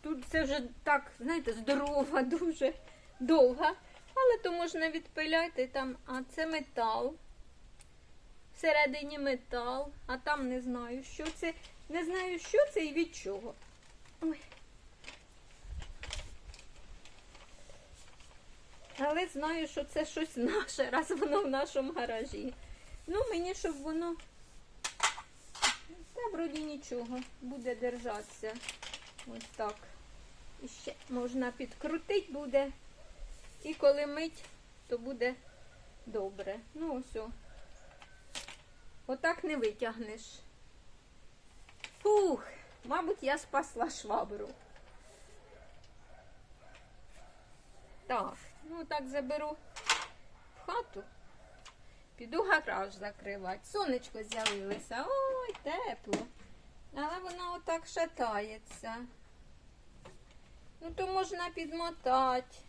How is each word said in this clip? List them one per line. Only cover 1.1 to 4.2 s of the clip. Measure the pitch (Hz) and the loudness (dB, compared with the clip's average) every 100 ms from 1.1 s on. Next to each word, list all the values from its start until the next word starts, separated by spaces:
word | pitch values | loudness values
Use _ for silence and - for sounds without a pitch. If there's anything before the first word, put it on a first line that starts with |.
| - | -4
знаєте, | 240 330 233 | 0 2 2
здорова, | 226 226 285 285 285 269 302 | 0 4 4 6 4 6 4
дуже | 254 330 349 311 269 - - - - - | 4 4 2 4 2 2 -14 -18 -20 -4
довга. | 254 320 254 254 320 381 - - - | 8 12 10 10 4 4 -10 -20 0
Але | 523 | 8